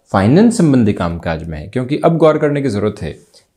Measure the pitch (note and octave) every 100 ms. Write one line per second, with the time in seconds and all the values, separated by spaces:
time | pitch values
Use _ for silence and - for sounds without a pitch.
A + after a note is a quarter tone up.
0 | _ G2+ G2 D#3 A#3 A#3 E3 C3 G#2+ G2+
1 | F2 E2+ E2+ E2 D#2+ D2+ E2 B2 B2+ D3
2 | E3 E3 D#3 D3+ D3+ C#3+ C#3 G#2 G#2 -
3 | D#2 - _ _ _